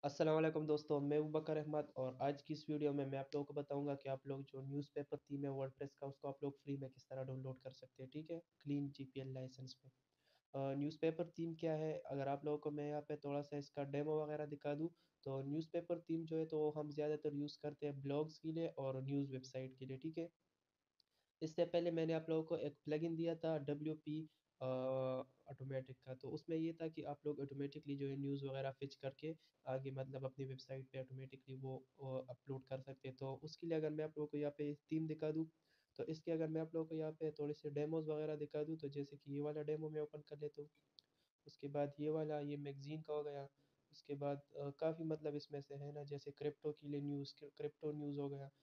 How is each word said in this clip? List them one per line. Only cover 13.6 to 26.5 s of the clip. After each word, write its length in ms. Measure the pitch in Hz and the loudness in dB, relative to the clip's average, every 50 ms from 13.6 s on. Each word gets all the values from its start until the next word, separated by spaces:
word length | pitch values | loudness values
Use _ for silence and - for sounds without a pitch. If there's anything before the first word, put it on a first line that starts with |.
| 143 - _ - 143 | -6 -6 _ -4 -4
demo 400 | 139 139 139 147 156 156 156 151 | 0 0 0 2 4 4 2 2
वगैरह 220 | 147 151 151 151 | 2 0 -2 -2
दिखा 300 | 147 147 139 - 147 147 | -4 -4 -4 -2 -2 0
दूँ, 140 | 147 156 170 170 _ _ _ _ _ - | 2 0 -2 -2 _ _ _ _ _ -6
तो 180 | 139 135 135 | -4 -2 -2
newspaper 580 | 139 139 143 160 160 160 - 170 170 - 175 165 | 0 0 0 0 0 0 0 -2 2 2 0 -2
theme 260 | 170 - 165 165 165 | 2 0 0 0 0
जो 120 | 160 160 160 | 2 2 2
है, 80 | 160 | 2
तो 240 | 160 160 151 151 151 | 2 4 4 4 4
हम 200 | 151 151 151 151 | 4 2 -2 0
ज़्यादातर 440 | 143 147 147 151 151 151 151 151 147 | 0 2 2 2 2 2 0 0 0
यूज़ 240 | 143 147 147 - - | 0 -2 -2 -4 -4
करते 240 | - 151 147 - - | -4 -4 -4 -2 -2
हैं 160 | 147 143 139 | -2 -2 -2
blogs 360 | 135 139 139 147 156 156 156 - | -2 2 2 2 2 2 -2 -6
के 140 | - 160 | -4 -2
लिए 160 | 160 165 165 160 | 0 2 0 0
और 360 | - - 139 135 131 131 131 | 0 -2 -2 0 0 0 0
news 280 | 135 143 143 143 135 | 2 2 2 2 2
website 440 | 131 131 131 131 - 131 131 131 131 - | -2 -6 -6 -4 -6 -6 -6 -6 -8 -10
के 80 | 131 | -8
लिए, 120 | 135 135 131 | -6 -6 -4
ठीक 200 | 131 160 160 170 | -4 -4 -2 -2
है। 120 | 165 170 _ _ _ _ _ _ _ _ _ _ _ _ _ _ _ _ _ _ _ _ _ _ | -4 -4 _ _ _ _ _ _ _ _ _ _ _ _ _ _ _ _ _ _ _ _ _ _
इससे 240 | - 151 156 - 170 | -4 -2 4 4 4
पहले 260 | 170 170 170 170 175 | 6 6 4 4 6
मैंने 220 | 165 165 160 160 160 | 4 4 4 4 4
आप 120 | 160 160 160 | 2 2 4
लोगों 140 | 160 160 160 | 2 2 4
को 140 | 160 170 - | 2 0 0
एक 200 | - 147 143 _ _ | 0 -2 -4 _ _
plugin 300 | - 151 156 165 170 165 | 0 2 2 2 2 2
दिया 200 | 160 165 165 165 | 2 2 2 2
था 220 | 165 160 160 160 151 | 2 2 2 2 2
डब्ल्यूपी, 720 | 139 143 147 147 151 156 156 156 _ 156 151 156 160 156 _ _ _ _ _ _ | 2 0 -2 0 0 -2 -2 -2 _ -4 -2 -2 -4 -6 _ _ _ _ _ _
अ, 40 | 131 131 127 127 131 131 131 131 131 131 131 131 131 127 _ _ _ - | -2 0 2 2 2 2 2 4 2 2 2 0 -2 -6 _ _ _ -14
automatic 500 | 143 - 131 135 135 135 131 131 131 _ - | -10 -8 -6 -4 -2 -4 -4 -4 -12 _ -10
का, 80 | 131 131 | -10 -10
तो 160 | 131 - 131 | -8 -6 -6
उसमें 280 | 120 151 - - | -6 -4 -2 0